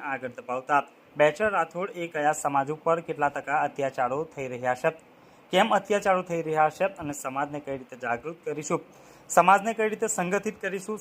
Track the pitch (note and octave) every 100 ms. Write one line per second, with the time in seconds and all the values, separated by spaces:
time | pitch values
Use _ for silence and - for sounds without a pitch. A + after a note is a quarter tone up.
0 | C#3+ C3 B2+ A2+ A#2 B2+ C3 D3 - -
1 | - D3 D3 G3 G#3+ F#3+ E3 E3+ G3 F3
2 | E3+ D#3+ D3 D3+ D3 C#3 C3+ D#3 E3 E3
3 | E3 D3 C#3+ C#3 C3+ D3 C#3+ C#3+ C3+ C3+
4 | B2 C#3 D#3+ - C3 B2 B2+ B2 D#3+ -
5 | - - - - - F3+ A3 G#3 F#3+ G3+
6 | G3+ F#3 F3+ E3+ D#3 D#3 D#3 D#3 F#3+ F#3+
7 | D3+ C#3+ C#3 C3+ C#3+ D3 C#3+ C3+ B2+ B2
8 | A#2+ A#2+ D3 E3+ - D3 D3+ E3 - -
9 | - - - - F3 G3 G#3 A3+ G#3+ G#3
10 | A3 - F3 G3 G#3+ G#3+ G3 F#3+ F#3+ G#3+